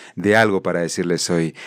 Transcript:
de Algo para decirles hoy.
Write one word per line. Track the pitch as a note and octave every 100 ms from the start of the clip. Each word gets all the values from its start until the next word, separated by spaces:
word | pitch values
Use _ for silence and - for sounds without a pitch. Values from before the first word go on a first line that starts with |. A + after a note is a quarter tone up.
| -
de | - F#2 G#2
Algo | A2 F#2+
para | F2+ F2
decirles | E2+ - F2 E2+ -
hoy. | E2+ E2 -